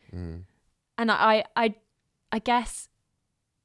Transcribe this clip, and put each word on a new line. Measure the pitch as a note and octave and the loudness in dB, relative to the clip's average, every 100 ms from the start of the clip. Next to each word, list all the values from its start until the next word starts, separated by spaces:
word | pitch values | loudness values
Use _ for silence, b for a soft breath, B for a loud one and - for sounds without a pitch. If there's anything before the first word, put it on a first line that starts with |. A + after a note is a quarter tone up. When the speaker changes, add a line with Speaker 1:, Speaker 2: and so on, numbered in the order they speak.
| b F2+ | b -10
Speaker 1:
Mm. | F2 E2 F#2 _ _ _ _ - | -10 -10 -16 _ _ _ _ -4
Speaker 2:
And | A#3 | 0
I, | G#3 A3 A3 - - | 4 4 4 0 -2
I, | A3+ G#3 _ _ _ _ _ | -2 -2 _ _ _ _ _
I | A3 | -6
guess | B3 A#3+ A#3 - - _ _ _ _ _ _ _ | 0 0 -2 -10 -16 _ _ _ _ _ _ _